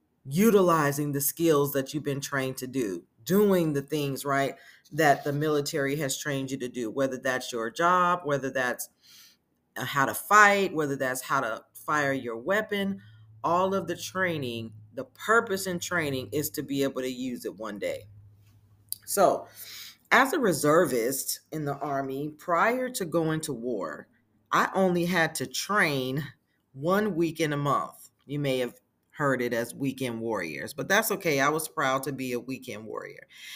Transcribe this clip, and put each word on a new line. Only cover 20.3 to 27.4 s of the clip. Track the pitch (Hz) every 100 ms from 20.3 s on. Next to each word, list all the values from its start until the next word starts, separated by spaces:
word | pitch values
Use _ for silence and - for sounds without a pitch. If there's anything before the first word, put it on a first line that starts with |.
a | 339
reservist | 220 147 147 160 165 123 117 135 - - _
in | 156
the | 143
Army, | 139 147 139 135 135 147
prior | - - 170 208 254 254
to | 254
going | 175 170 160 156
to | 156
war, | 120 120 110 80 73 - _ _ _ _
I | 156 226
only | 185 190 175 170
had | 180 160 -
to | 131
train | - - 208 170 139 127 131 131 - _ _ _
one | 135 156 196 214 165
week | 165 160